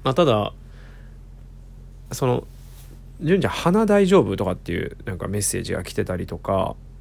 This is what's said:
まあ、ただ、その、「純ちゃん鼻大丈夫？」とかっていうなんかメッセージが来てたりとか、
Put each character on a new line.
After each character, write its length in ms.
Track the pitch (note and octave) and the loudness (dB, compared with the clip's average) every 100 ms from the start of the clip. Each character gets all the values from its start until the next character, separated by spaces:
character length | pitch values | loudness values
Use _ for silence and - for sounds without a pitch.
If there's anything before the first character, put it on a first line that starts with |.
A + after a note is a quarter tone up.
ま 80 | C3+ | -2
あ、 20 | |
た 100 | C3 | 2
だ、 280 | E3 G#2+ G2+ - - - - - - - - - - - - - - - - | 4 4 0 -6 -20 -20 -20 -20 -20 -20 -20 -20 -20 -20 -20 -20 -20 -18 -12
そ 140 | - C3 | -2 0
の、 200 | B2 - - - - - - - - | 0 -4 -14 -20 -20 -20 -20 -18 -6
「純 200 | D#3 F#3+ | 0 2
ち 40 | |
ゃ 40 | G#2+ | 2
ん 20 | |
鼻 360 | - E3+ G3 A3 | 0 2 4 4
大 200 | G3+ F#3+ | 4 6
丈 140 | F#3+ | 6
夫？」 140 | G#2 G2 | 4 0
と 80 | |
か 80 | F#2+ | -2
っ 40 | F2+ | -4
て 160 | - | -4
い 100 | E2+ | -6
う 140 | D#2+ - | -6 -8
な 100 | - | -10
ん 40 | F2+ | -6
か 100 | G2 | -4
メ 100 | G#2 | -4
ッ 40 | |
セ 180 | G2 F#2 | -2 -4
ー 20 | |
ジ 120 | F#2 | -4
が 100 | E2+ | -6
来 80 | F2+ | -6
て 120 | - | -4
た 120 | F#2+ F2+ | -4 -4
り 100 | F2+ | -6
と 120 | F2 | -8
か、 380 | - G2 F2 - - - | -2 0 0 -6 -14 -20